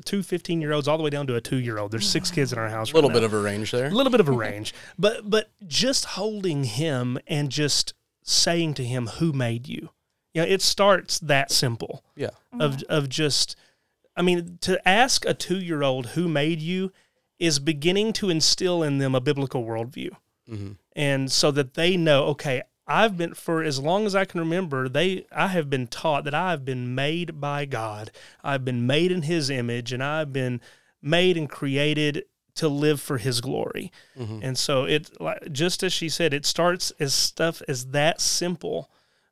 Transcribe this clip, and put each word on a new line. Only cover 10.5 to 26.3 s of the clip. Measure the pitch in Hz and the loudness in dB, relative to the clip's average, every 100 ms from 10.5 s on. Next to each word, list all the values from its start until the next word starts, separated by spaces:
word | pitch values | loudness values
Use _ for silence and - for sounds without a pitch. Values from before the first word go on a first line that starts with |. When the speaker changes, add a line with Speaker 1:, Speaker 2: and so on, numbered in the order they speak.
| 190 | 2
Speaker 1:
starts | - - 202 180 - - | 2 4 6 4 2 -6
that | 151 139 - | 2 2 4
simple. | - 131 117 - - _ - | 2 2 -2 -6 -10 _ -8
Speaker 2:
Yeah. | 117 - _ 247 | -8 -8 _ -2
Speaker 1:
Of, | 147 139 | 0 0
Speaker 3:
Mm-hmm. | - | -2
Speaker 1:
of | 156 139 | 0 0
just, | 135 151 - - - _ _ _ _ _ - | 0 0 0 -2 -6 _ _ _ _ _ 0
I | |
mean, | 180 175 170 175 | 2 2 -2 -8
to | - 180 180 | -2 2 4
ask | 208 262 - - | 4 4 2 0
a | |
two-year-old, | 160 - 190 175 151 139 131 120 | -2 -2 -4 -2 0 0 0 -4
"Who | 165 175 | -2 0
made | 143 156 170 | 0 0 -2
you?" | 156 185 190 _ _ _ _ - | -2 -2 -4 _ _ _ _ -2
is | 170 139 | 0 2
beginning | 143 147 160 196 220 | 0 0 2 2 2
to | - 202 | 0 0
instill | 160 - - 185 175 | 2 2 2 2 2
in | 151 139 | 2 2
them | 135 131 | 2 2
a | |
biblical | 135 139 135 131 113 | 2 0 -2 -4 -4
worldview. | 113 117 127 131 - _ _ - | -4 -6 -8 -10 -12 _ _ -12
Speaker 2:
Mm-hmm. | 107 101 98 _ - | -10 -10 -12 _ -2
Speaker 1:
And | 143 135 131 | 0 0 0
so | - 156 | 2 2
that | 143 131 - | 2 -2 2
they | 170 185 | 2 4
know, | 160 139 156 | 6 6 4
okay, | 139 151 127 - _ - | -2 -2 -4 -6 _ -2
I've | 156 220 175 | 2 4 2
been, | 170 - | -6 -6
for | - 165 | -4 -2
as | 160 135 | 0 -2
long | 147 196 214 | 0 0 2
as | 190 | 0
I | 185 | 0
can | 175 | -2
remember, | 165 175 175 131 131 | -2 -2 -2 -2 0
they, | 139 185 190 - | 0 0 -2 -8
I | 147 180 | -2 0
have | 185 139 | 0 0
been | 135 123 | -2 -4
taught | - 160 143 | -4 0 0
that | 147 | -2